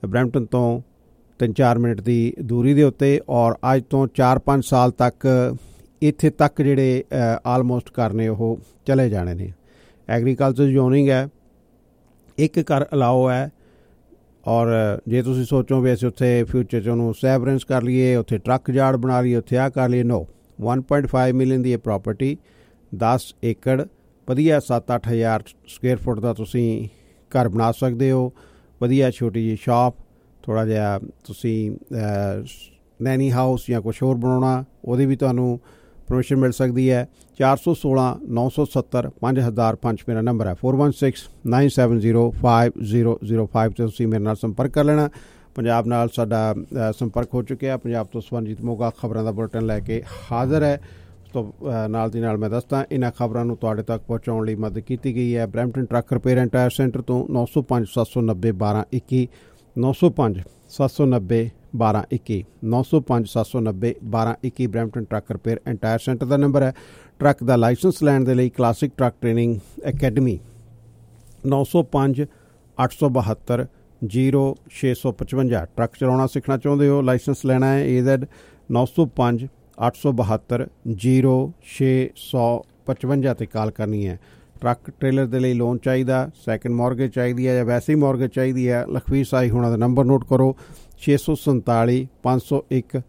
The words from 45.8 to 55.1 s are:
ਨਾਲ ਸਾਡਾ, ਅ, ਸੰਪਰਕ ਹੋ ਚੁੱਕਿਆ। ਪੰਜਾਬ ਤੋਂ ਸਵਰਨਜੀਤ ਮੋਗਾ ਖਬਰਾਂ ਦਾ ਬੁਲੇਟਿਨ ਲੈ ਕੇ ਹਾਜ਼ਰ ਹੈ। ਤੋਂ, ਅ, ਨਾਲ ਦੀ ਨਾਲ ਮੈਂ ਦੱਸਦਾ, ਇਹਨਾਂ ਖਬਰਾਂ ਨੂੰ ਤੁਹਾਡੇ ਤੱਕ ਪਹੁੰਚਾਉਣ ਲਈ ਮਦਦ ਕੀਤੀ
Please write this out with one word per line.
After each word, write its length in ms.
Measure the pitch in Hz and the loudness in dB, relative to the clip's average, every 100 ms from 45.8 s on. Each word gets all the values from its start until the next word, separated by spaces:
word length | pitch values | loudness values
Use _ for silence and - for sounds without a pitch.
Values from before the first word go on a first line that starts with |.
| 113 | 0
ਨਾਲ 220 | 120 117 | 0 -2
ਸਾਡਾ, 420 | - 113 110 110 101 - 135 110 | -2 -2 0 0 -2 -6 -4 -4
ਅ, 40 | 107 | -4
ਸੰਪਰਕ 340 | 120 110 120 | -4 -4 -4
ਹੋ 100 | 123 | -4
ਚੁੱਕਿਆ। 340 | 117 131 135 131 | -6 -6 -4 -4
ਪੰਜਾਬ 300 | - 117 107 | -4 -6 -6
ਤੋਂ 140 | 117 | -10
ਸਵਰਨਜੀਤ 400 | 107 120 110 107 | -8 -8 -8 -8
ਮੋਗਾ 300 | 117 113 117 - | -6 -4 -4 -4
ਖਬਰਾਂ 220 | 123 110 | -6 -4
ਦਾ 80 | 110 | -4
ਬੁਲੇਟਿਨ 340 | 101 113 117 113 | -4 -6 -4 -4
ਲੈ 140 | 104 | -4
ਕੇ 240 | - 113 - - - | -4 -6 -8 -18 -8
ਹਾਜ਼ਰ 320 | 120 131 156 | -4 0 2
ਹੈ। 180 | 147 143 - - - - - | 2 0 -6 -20 -20 -20 -12
ਤੋਂ, 180 | 131 107 - 147 117 107 | -8 -8 -10 -6 -4 -4
ਅ, 20 | |
ਨਾਲ 220 | 110 113 | -2 -4
ਦੀ 100 | 113 | -2
ਨਾਲ 180 | 113 107 | -2 -2
ਮੈਂ 120 | 110 | -2
ਦੱਸਦਾ, 360 | 117 - 139 139 | -4 -4 -4 -2
ਇਹਨਾਂ 200 | 123 120 | -2 -2
ਖਬਰਾਂ 340 | 113 120 113 117 | -2 -4 -2 -4
ਨੂੰ 120 | 113 | -4
ਤੁਹਾਡੇ 260 | 113 107 | -4 -4
ਤੱਕ 200 | 107 113 | -4 -6
ਪਹੁੰਚਾਉਣ 420 | - 113 - 113 110 | -4 -6 -4 -4 -2
ਲਈ 100 | 107 | -4
ਮਦਦ 240 | 110 104 | -4 -6
ਕੀਤੀ 360 | 110 123 139 | -6 -6 -4